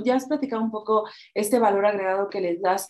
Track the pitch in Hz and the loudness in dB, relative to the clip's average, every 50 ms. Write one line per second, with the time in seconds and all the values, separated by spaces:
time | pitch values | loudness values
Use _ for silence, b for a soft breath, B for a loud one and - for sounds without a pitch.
0 | 214 247 247 262 254 262 302 294 277 269 233 220 226 220 220 214 208 - 220 214 | 0 2 2 0 0 -2 -4 -4 -2 -4 -2 -2 -2 -2 -4 -4 -2 0 2 2
1 | 214 B B B B B - 202 214 208 254 240 226 208 196 196 196 208 202 196 | 0 B B B B B -4 -4 0 2 2 4 4 4 4 4 2 2 2 0
2 | 190 190 190 196 202 196 - 202 185 175 170 175 196 180 190 196 - | -2 -2 0 -2 -2 -4 -4 -4 -2 -2 -2 0 0 0 0 0 -2